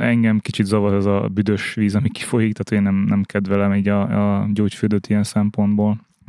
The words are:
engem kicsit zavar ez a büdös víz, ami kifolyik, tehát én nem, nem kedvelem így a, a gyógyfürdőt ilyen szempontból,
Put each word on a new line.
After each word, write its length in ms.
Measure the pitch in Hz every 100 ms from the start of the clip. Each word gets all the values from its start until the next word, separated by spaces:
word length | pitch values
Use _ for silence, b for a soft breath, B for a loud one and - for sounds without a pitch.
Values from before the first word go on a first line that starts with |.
engem 380 | 117 117 113 107
kicsit 280 | - - 98
zavar 280 | 107 101
ez 100 | 101
a 240 | 98 98 107
büdös 420 | 98 104 101 -
víz, 200 | - 104
ami 140 | 104 104
kifolyik, 440 | - - 120 110
tehát 300 | 110 101 104
én 80 | 101
nem, 120 | 98 104
nem 140 | 101
kedvelem 520 | 98 104 98 101 101
így 140 | 101 101
a, 520 | 101 101 107 104 101
a 60 | 104
gyógyfürdőt 540 | 101 104 - 107 104 -
ilyen 140 | 104
szempontból, 760 | 101 107 104 104 101 104 104 107 - _